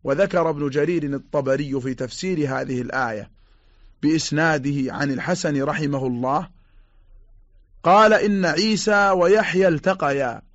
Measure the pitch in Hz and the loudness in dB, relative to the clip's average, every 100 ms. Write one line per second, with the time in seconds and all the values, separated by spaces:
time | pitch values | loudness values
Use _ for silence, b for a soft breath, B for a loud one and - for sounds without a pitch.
0 | - 143 196 185 165 147 143 139 156 175 | -2 0 0 0 -2 -2 -2 -2 0 -2
1 | 147 139 - 147 135 135 147 135 127 123 | -2 -6 -4 -4 0 -2 -2 -4 -6 -6
2 | 127 - 185 175 143 131 135 127 120 131 | -8 -6 -4 -2 -2 -4 -4 -6 -4 -4
3 | 123 107 - _ _ _ _ _ - _ | -4 -6 -12 _ _ _ _ _ -20 _
4 | 147 160 - 147 160 156 135 143 131 113 | 0 0 0 0 2 0 -2 -4 -4 -4
5 | 143 127 147 180 165 143 139 160 147 139 | -4 -4 -4 -2 -2 -2 -2 -2 -2 -2
6 | 131 120 127 147 151 - _ - _ _ | -2 -2 -2 -2 -4 -16 _ -20 _ _
7 | _ - - - _ _ _ - 165 202 | _ -20 -20 -20 _ _ _ -4 4 6
8 | 220 214 208 196 175 151 214 214 - 202 | 8 6 2 0 0 0 0 0 2 2
9 | 196 185 175 214 175 180 190 156 190 185 | 4 4 4 4 2 2 2 2 -2 -2
10 | 151 139 127 110 - | -2 -2 -4 -6 -16